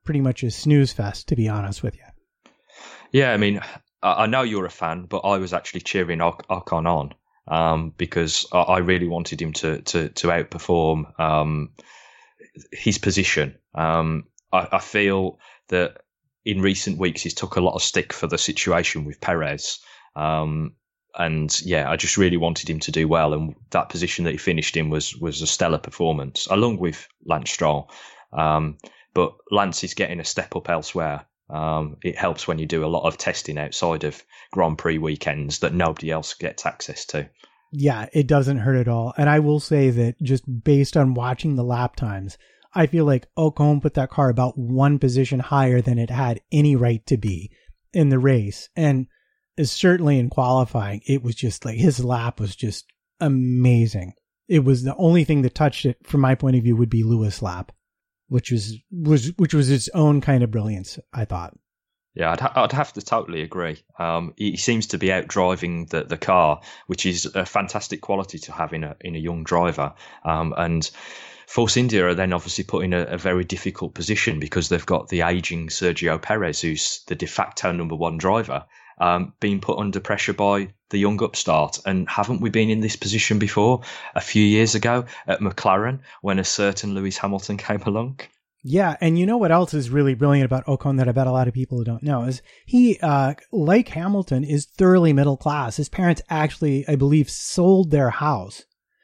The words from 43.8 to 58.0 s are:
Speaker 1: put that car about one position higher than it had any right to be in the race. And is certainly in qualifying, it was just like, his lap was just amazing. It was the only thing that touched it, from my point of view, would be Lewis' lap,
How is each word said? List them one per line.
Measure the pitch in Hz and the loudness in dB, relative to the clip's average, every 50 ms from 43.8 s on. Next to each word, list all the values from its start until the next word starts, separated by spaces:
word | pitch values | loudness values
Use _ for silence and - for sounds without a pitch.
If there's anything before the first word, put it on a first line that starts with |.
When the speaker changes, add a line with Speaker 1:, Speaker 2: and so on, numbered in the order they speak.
Speaker 1:
put | - 151 - | 2 0 0
that | 147 131 - | 0 -2 0
car | - - 139 127 | 0 2 2 2
about | 117 120 127 120 - 139 | 4 2 0 0 -2 -4
one | 120 117 127 131 139 147 147 135 | -4 -2 2 4 4 4 4 4
position | 143 127 120 135 131 120 139 127 | 2 2 2 2 2 2 0 -2
higher | 123 - 143 139 135 127 123 123 | -2 0 2 2 4 4 4 2
than | 110 127 120 117 | 2 2 2 0
it | 117 113 | 0 -2
had | 123 127 135 120 117 - - _ | -2 -2 -2 -2 -4 -6 -4 _
any | 156 151 147 147 139 | 2 4 6 6 4
right | 120 120 120 117 110 - | 4 4 2 0 0 0
to | - 139 | -2 -2
be | 110 104 104 92 82 95 - _ _ _ - - _ _ _ | 0 0 -2 -4 -6 -8 -14 _ _ _ -20 -20 _ _ _
in | - 185 156 139 | 0 2 4 4
the | 135 127 | 4 4
race. | 127 139 131 117 104 101 101 - - - - | 4 4 4 2 2 -2 -6 -10 -14 -8 -2
And | 170 160 147 135 131 127 - _ _ _ _ _ _ _ _ _ | 0 2 2 2 0 -2 -6 _ _ _ _ _ _ _ _ _
is | - 147 123 | -2 -2 -2
certainly | - - - 180 180 175 165 147 143 131 | 0 2 4 4 4 4 4 4 4 4
in | 120 123 | 2 0
qualifying, | - 139 127 123 127 131 127 - - 117 101 101 101 104 - | 0 0 2 2 4 2 2 0 -2 -4 -4 -4 -6 -6 -2
it | - 135 135 | -2 -2 0
was | 120 120 117 | -2 -4 -4
just | - 131 113 - - - | -4 -4 -4 -4 -6 -8
like, | 117 110 113 | -6 0 2
his | 160 160 127 120 123 | 4 4 4 2 0
lap | 123 123 120 113 120 - - | -2 -2 -2 -2 -4 -4 -4
was | 107 95 - | -6 -6 -6
just | - 127 107 95 - - _ _ _ _ _ _ - | -6 -6 -6 -6 -8 -12 _ _ _ _ _ _ -2
amazing. | 170 143 135 131 127 123 123 127 123 127 120 117 117 110 - 98 90 92 - _ _ _ _ _ _ - | 0 0 2 2 2 2 2 4 6 6 6 6 4 2 0 -4 -6 -8 -12 _ _ _ _ _ _ 2
It | 180 151 131 | 4 4 6
was | 131 135 120 | 6 4 4
the | 127 135 139 | 2 -2 0
only | - 190 165 170 175 151 | 2 4 6 6 6 6
thing | - 151 143 | 4 4 4
that | 127 123 - | 2 2 2
touched | - 156 139 - - - | 2 2 2 2 0 -2
it, | 131 120 - _ | -2 -2 -4 _
from | - - 143 | -2 2 4
my | 135 131 131 | 4 4 4
point | - 139 135 127 | 4 2 2 4
of | 123 113 | 4 4
view, | 120 117 | 4 4
would | 113 120 113 | 4 4 2
be | 120 113 113 | 2 2 2
Lewis' | 113 117 113 110 104 - - | 4 2 2 2 0 -2 -4
lap, | 110 90 87 90 90 - - _ _ _ _ _ | -6 -6 -6 -8 -10 -12 -16 _ _ _ _ _